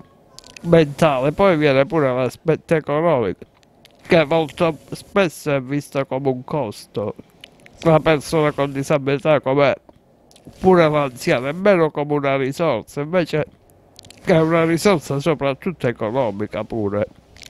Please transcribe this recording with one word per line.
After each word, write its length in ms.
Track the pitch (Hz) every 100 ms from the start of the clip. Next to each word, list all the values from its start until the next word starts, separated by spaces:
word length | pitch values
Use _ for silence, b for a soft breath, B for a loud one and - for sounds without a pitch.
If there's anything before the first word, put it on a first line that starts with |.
| - _ _ - - -
mentale. 680 | 170 165 147 139 165 131 139
Poi 240 | 151 196 160
viene 280 | 151 135 139
pure 260 | 165 135
l'aspetto 600 | 123 127 - - 151 -
economico, 720 | 160 143 147 170 139 101 - - _ _ _ _ _ -
che 160 | 170
molto 540 | 143 165 151 - 165 147 -
spesso 640 | - - 202 180 - 151
è 80 | 139
visto 440 | 127 143 - 139 135
come 240 | 131 139
un 160 | 127 127
costo. 680 | 156 113 - - - 104 - - _ - _ - -
La 180 | 165 156
persona 520 | 160 151 - 165 151
con 200 | 143 143
disabilità, 680 | 135 139 151 135 139 156 143
come 340 | 131 143 139 - - _ _ _ _ _ - -
pure 280 | 185 180 156
l'anziano, 600 | 151 143 123 - 127 135
è 40 |
meno 400 | 170 202 185 156
come 220 | 151 147
una 240 | 147 139 135
risorsa, 640 | 135 139 165 113 - -
invece 440 | 147 185 156 156 - _ _ _ _ - - -
che 100 | -
è 60 | 165
una 240 | 160 170
risorsa 560 | 165 165 208 175 - 139
soprattutto 680 | 165 143 139 135 190 160 131
economica 760 | 113 110 127 117 101 107 110
pure, 420 | 107 117 101 104 107 - _ -